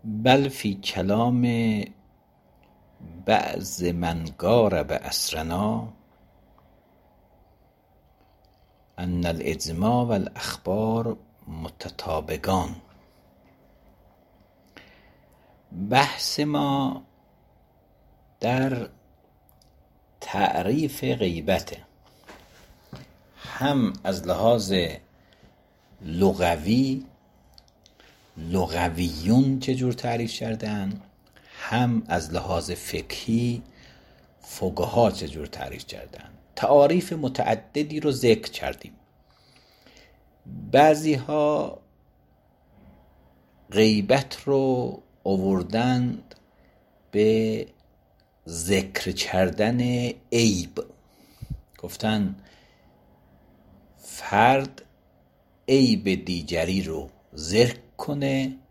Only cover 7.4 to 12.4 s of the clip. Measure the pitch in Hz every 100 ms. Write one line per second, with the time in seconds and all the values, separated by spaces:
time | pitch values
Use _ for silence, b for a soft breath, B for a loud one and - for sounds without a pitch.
7.4 | _ _ _ _ _ _ _ _ _ _
8.4 | _ _ _ _ _ - 90 87 85 82
9.4 | 65 80 80 82 107 123 120 104 87 -
10.4 | - - 90 98 110 113 113 - - _
11.4 | - 80 78 - 87 - 85 80 76 78